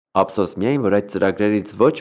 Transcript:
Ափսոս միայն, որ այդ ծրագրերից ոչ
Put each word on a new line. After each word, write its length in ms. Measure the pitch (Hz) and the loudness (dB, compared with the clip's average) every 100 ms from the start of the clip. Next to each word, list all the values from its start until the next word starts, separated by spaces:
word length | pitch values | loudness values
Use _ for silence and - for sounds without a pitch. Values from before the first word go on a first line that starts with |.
| _ | _
Ափսոս 380 | 95 95 - 90 | 0 0 0 -4
միայն, 260 | - 110 143 | -2 -2 0
որ 140 | 104 | 2
այդ 140 | 101 101 | 0 0
ծրագրերից 640 | 95 98 92 104 107 - | 0 0 2 0 0 -4
ոչ 200 | - 131 156 | 2 2 2